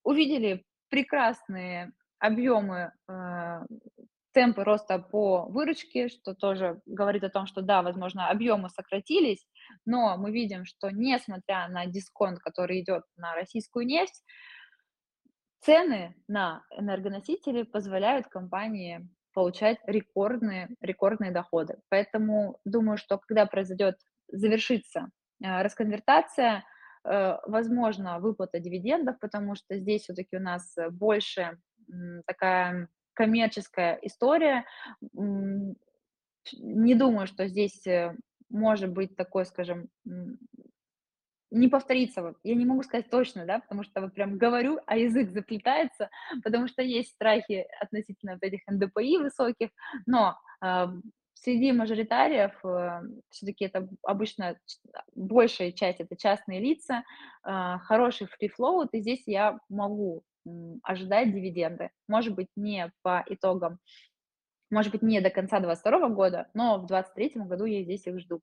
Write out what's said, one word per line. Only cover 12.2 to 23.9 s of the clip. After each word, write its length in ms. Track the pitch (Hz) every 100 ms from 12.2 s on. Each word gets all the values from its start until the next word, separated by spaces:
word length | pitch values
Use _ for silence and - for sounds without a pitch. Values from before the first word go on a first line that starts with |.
| 196 175
который 420 | 165 - 180 185
идет 220 | 180 180 - -
на 180 | 170 165
российскую 500 | 190 226 - 240 240
нефть, 360 | 320 381 - _ - - - - _ _ _ _ _ _ _ _ _
цены 520 | - 320 349 208 175 - -
на 360 | 208 180 160 - -
энергоносители 840 | 202 190 196 196 240 370 285 240
позволяют 640 | 220 214 196 190 208 269 -
компании 800 | 185 180 185 220 208 175 170 180 _ _
получать 440 | 190 180 180 214 233 -
рекордные, 840 | 208 - 190 202 240 220 185 180 240
рекордные 500 | 196 - 196 214 190
доходы. 460 | 175 175 165 156 - -
Поэтому 720 | 196 208 220 214 214 202 -
думаю, 340 | 196 233 220 214
что 200 | - 196
когда 280 | - 214 202
произойдет, 500 | 196 185 185 196